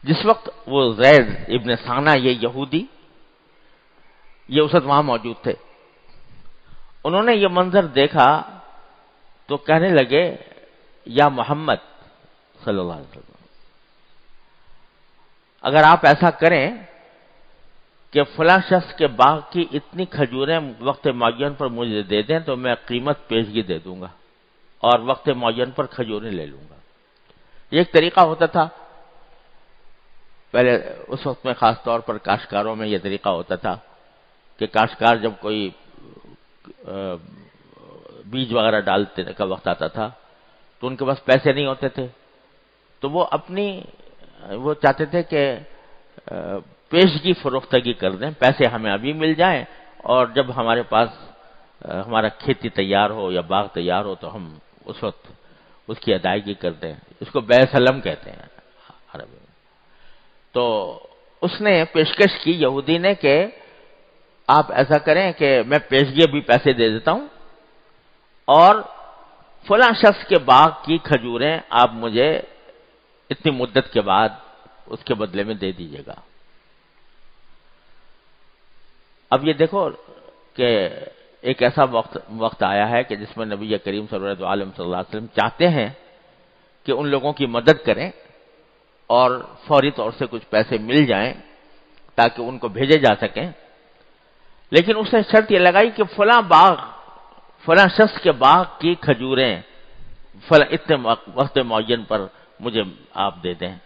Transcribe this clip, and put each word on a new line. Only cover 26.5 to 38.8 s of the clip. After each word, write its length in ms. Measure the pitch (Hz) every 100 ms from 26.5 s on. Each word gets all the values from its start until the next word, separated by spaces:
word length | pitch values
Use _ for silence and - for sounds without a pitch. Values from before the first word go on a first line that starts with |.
| 67 76 71 _ _ _ _ _ _ _ - -
ये 80 | 151
एक 120 | 175
तरीका 280 | 165 170 190
होता 260 | 165 160 160
था 380 | 175 160 - - - - - - - _ - _ - - - _ - - - _
पहले, 240 | 120 123 117 -
उस 340 | - - 131 139
वक्त 180 | 123 131
में 100 | 117
खास 260 | 117 117 120
तौर 140 | 117
पर 180 | 113 107
काश्तकारों 580 | - 101 - 101 107 110
में 120 | 107
ये 120 | 98
तरीका 300 | 98 98 101
होता 280 | 87 - 92
था 180 | - 90 _ _ _ _ _ _ _ _
कि 80 | 107
काश्तकार 500 | 110 110 - 113 117
जब 220 | 110 104
कोई, 300 | 104 107 98
अ, 1500 | - - - - 117 - - _ _ - _ - 98 95 87 85 - - _ _ _ - - - - 98
बीज 280 | 127 123
वगैरह 280 | 117 110 107